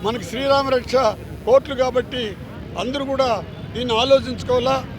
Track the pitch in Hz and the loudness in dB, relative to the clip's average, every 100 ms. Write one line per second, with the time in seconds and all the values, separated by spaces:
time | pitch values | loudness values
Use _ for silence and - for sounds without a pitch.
0 | 202 233 - 233 277 277 269 254 226 254 | -2 -4 -6 -2 2 4 4 0 2 2
1 | 226 196 - - - 269 269 254 254 254 | 2 0 -10 -8 4 4 4 -2 0 0
2 | - 262 220 175 - - - - 214 277 | -2 -6 -6 -8 -12 -12 -10 -6 -4 -4
3 | 269 269 262 208 160 - - 226 247 220 | -2 0 2 0 -4 -12 -10 -6 0 2
4 | 262 269 247 247 - 247 247 269 262 | 6 4 4 -6 0 2 2 0 -2